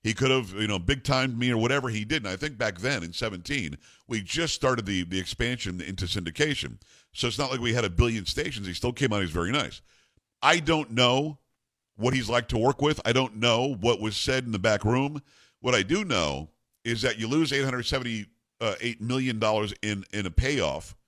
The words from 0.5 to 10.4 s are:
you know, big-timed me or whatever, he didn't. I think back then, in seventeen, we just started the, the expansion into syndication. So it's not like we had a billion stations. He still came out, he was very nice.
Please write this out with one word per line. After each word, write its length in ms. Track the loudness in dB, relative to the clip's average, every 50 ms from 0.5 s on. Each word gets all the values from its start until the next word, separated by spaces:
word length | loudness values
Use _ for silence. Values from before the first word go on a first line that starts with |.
| -4
you 140 | -2 -2
know, 120 | 0 0 0
big-timed 580 | 0 0 0 0 0 0 2 2 2 0 0
me 140 | 0 0 2
or 60 | 2
whatever, 300 | 2 4 4 2 2 0
he 160 | -2 -4 -4 -2
didn't. 260 | -2 -4 -4 -2 -4
I 60 | -4
think 220 | -4 -6 -8 -4
back 220 | -2 -2 -2 -2 -2
then, 240 | -2 -2 -2 -2 -4
in 100 | -6 -6
seventeen, 640 | -4 -4 -4 -4 -6 -6 -4 -4 -4 -4 -6 -8 -12 _ -20 -20 _ _
we 160 | -6 -4 -4
just 320 | -4 -4 -2 -2 0 -2 0
started 320 | 2 2 2 2 2 0
the, 180 | 0 0 0 0
the 160 | 0 -2 -4
expansion 600 | -4 -4 -4 -2 -2 -2 -2 -4 -4 -6 -6 -6
into 260 | -6 -8 -6 -6 -4
syndication. 760 | -4 -4 -4 -4 -6 -2 0 0 0 0 -4 -6 -8 -12 -16 -20 _ -20 -20 _ _ _
So 140 | -4 -4
it's 100 | -4 -2
not 140 | -2 -4 -4
like 100 | -4 -2
we 120 | 0 0 2
had 120 | 2 0
a 40 | 0
billion 360 | 4 4 4 4 2 -2 -4
stations. 420 | -4 -4 -4 -4 -6 -6 -8 -8
He 60 | -8 -6
still 180 | -2 -2 -2
came 220 | 0 0 0 2 2
out, 40 |
he 60 | 0 0
was 80 | 0
very 200 | 0 -2 0 0
nice. 300 | 0 -2 -2 -4 -8 -16 _ _ _ _ _ _ _ _ _ _ _ _